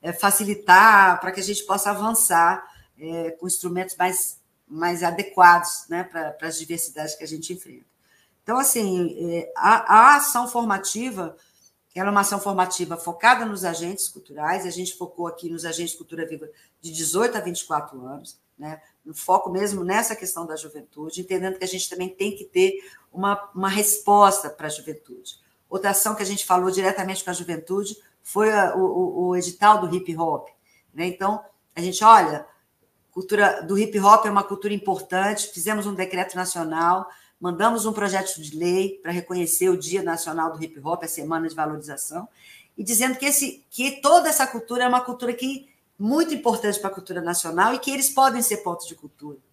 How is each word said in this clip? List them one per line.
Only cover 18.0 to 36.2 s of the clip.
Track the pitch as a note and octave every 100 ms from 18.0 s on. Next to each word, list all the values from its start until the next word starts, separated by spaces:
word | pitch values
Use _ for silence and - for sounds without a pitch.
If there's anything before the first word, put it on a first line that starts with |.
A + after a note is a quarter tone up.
anos, | B2+ C#3+ - - _ _
né, | D3+ D#3 _ _ D3+
um |
foco | D#3 - F#3 -
mesmo | F#3 G3+ G3
nessa | F3+ G3+ A3+
questão | A3 F3+ F3 E3
da |
juventude, | D#3 D#3 D3+ - D3 D#3 F3
entendendo | F3+ F#3 F#3+ F#3
que |
a | F#3
gente | F3+ -
também | F3+ F#3
tem | - G3+ G3
que |
ter | - F3+ F#3+ G3 - - _
uma, | F#3 G3 G3+ G3+
uma | F3+ F#3+
resposta | G3 G3+ - - G3+ G3+ - D3
pra | - D3+
juventude. | D3+ D#3 D3+ _ B2 - - _ _ _
Outra | F#3+ G3
ação | G3 A3
que | G#3
a | G3
gente | G3+
falou | - F3+ F#3
diretamente | F#3 F#3+ G3 F#3 F#3+
com | -
a |
juventude | F3 F3 E3 E3 F#3+ G3+ G#3+ _ _
foi | - G3+ G#3+
a, | G#3+ F#3 F3+
o, |
o, | F#3 F3+ F#3 - F3+
o | F3+
edital | F3+ - G#3 G#3+
do | F3+ F3+
hip | F#3
hop, | D#3+ E3 C#3+ - _ _ _ _
né? | C#3+ F3+
Então, | F3+ G3 G#3 - _ _
a | -
gente, | F3+ F#3
olha, | G#3+ A3 D#3+ D3 - _ _ _ _ _ _
cultura | F3+ F#3 G#3 G3+ -
do | E3 G3
hip | G#3+ G#3
hop | G3 G#3+ G#3+
é |
uma | G3
cultura | G3 G3 G#3
importante, | G3+ G3+ F3+ - F#3 G3 G#3 -
fizemos | - F#3 G#3+ G3+
um |
decreto | F#3+ F#3 F#3